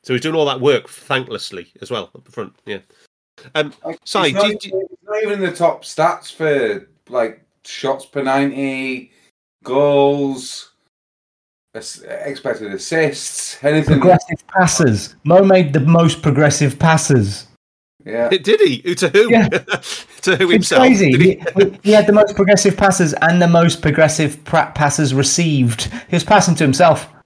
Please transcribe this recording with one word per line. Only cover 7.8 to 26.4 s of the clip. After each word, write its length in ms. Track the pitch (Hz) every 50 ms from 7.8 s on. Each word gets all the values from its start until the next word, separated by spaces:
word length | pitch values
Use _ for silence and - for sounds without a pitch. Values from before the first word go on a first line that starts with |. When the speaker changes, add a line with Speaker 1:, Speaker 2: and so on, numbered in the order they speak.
| - 135 135 135 -
Speaker 2:
per 160 | _ _ 143
ninety, 880 | 135 135 135 139 139 139 131 135 139 135 131 131 131 131 131 127 127 _ _ _ _ _ _ _ _ _ _ _ _
goals, 1040 | - 127 139 147 147 143 143 139 139 143 143 139 139 135 127 131 - - - - _ _ _ _ _ _ _ _ _ _ _ _ _ _ _ _ _ _ _ _ _ _
ass-, 280 | 113 110 - - -
expected 680 | - - - - 120 143 139 - - 127 113 107 110 98
assists, 920 | 98 95 - - 170 165 160 143 - - - - - - - - - - -
anything. 340 | 147 151 156 147 - 156 139
Speaker 3:
Progressive 460 | 139 180 180 175 - - 160 - _ -
passes. 680 | - 190 185 165 - - 165 127 107 98 - - - _ _
Mo 180 | 151 175 185
made 300 | 196 190 190 185 175 143
the 80 | 139 156
most 420 | 131 156 170 170 170 160 - -
progressive 560 | - 156 131 135 151 143 143 - 147 135 - -
passes. 720 | - 160 160 156 - - 143 123 101 98 101 - - _ _ _ _ _ _ _ _ _ _ _ _
Speaker 2:
Yeah. 240 | 101 107 117 117 -
Speaker 1:
Did 320 | 190 185 143 196 220 427
he? 340 | 415 160 127 113 - 180 180
To 140 | - 190 156
who? 220 | 131 202 233 233
Speaker 3:
Yeah. 180 | 226 226 196 -
Speaker 1:
<laughs> 100 | - 175 - - 202 - - - - - - _ - - -
To 80 | 185 180
who 100 | - 190 175
Speaker 3:
It's 200 | 170 170 - -
Speaker 1:
himself? 100 | 170 262
Speaker 3:
crazy. 280 | 254 262 247 196 190 143
Speaker 1:
Did 80 | 127 131
he? 100 | 175 190 196 - - 170 - 185 202
Speaker 3:
He, 140 | 196 - - -
he 60 | 202
had 160 | 214 214 208 208
the 40 |
most 220 | 208 214 208 202 202
progressive 420 | - 196 185 208 190 - 202 190
passes 360 | - 202 196 185 185 175 151 -
and 260 | - 156 165 170 180
the 60 | 175
most 340 | 170 170 170 170 170 - -
progressive 640 | - 156 147 160 160 151 156 - 156 147 151 -
pra-, 300 | - - - 160 - - -
passes 400 | - 151 143 - - 156 131 131
received. 720 | 135 135 - - - 170 160 151 135 123 120 117 - - - - 240 - _
He 80 | -
was 80 | 170 -
passing 320 | - 214 202